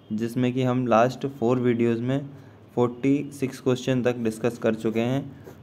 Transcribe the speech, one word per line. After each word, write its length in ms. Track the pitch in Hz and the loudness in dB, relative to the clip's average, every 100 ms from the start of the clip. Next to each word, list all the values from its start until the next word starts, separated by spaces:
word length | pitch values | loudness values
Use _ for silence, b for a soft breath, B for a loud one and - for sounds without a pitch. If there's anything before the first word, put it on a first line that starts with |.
| - | -8
जिसमें 400 | 107 113 120 123 | -4 -2 0 0
कि 100 | 127 | 2
हम 240 | 127 127 123 | 0 2 4
last 400 | 110 123 131 139 | 6 4 2 -6
four 320 | 139 113 127 | 0 2 2
videos 420 | 123 117 117 117 | 2 2 2 2
में 240 | 123 139 143 B B B - - | 0 -2 -4 B B B -6 0
फ़ोर्टी 540 | 120 120 139 143 147 | 0 0 0 0 -2
सिक्स 260 | - 131 - | -6 -6 -2
question 440 | 131 123 135 127 | -2 0 0 0
तक 140 | 120 120 | 0 0
discuss 400 | 113 110 120 120 | -2 -2 -4 0
कर 180 | 113 110 | -2 0
चुके 240 | 113 110 | -2 0
हैं। 460 | 117 135 - - - - | 0 -2 -4 -14 -20 -20